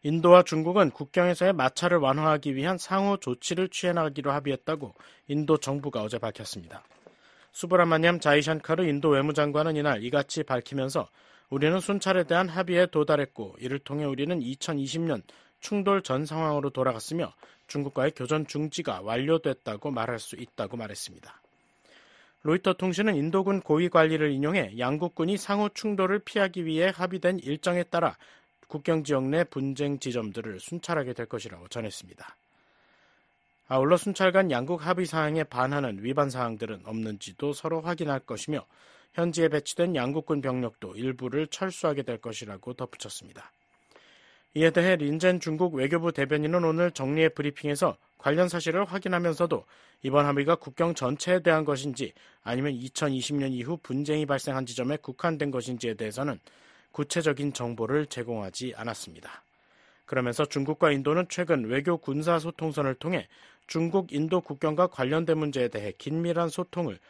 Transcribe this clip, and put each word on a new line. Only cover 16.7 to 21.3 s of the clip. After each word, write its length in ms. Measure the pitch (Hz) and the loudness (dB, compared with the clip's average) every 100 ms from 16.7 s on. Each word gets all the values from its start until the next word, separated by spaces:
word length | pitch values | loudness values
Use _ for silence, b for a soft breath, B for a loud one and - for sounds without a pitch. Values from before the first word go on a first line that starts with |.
돌아갔으며 640 | 131 131 113 - 165 160 _ B B - | 0 0 0 -6 -4 -4 _ B B -8
중국과의 460 | 143 139 135 139 | -6 -4 0 0
교전 320 | - 127 156 147 | -2 -2 -2 -2
중지가 540 | 147 151 - 147 95 | -4 -4 -4 -4 -6
완료됐다고 880 | 104 117 143 165 156 131 - 107 147 | -4 -2 2 2 0 -4 -8 -8 -6
말할 300 | 123 113 117 | -4 -4 -4
수 160 | - 95 | -8 -14
있다"고 400 | 120 - 101 117 | -14 -8 -6 -6
말했습니다. 640 | 107 101 - 87 - | -10 -10 -12 -14 -20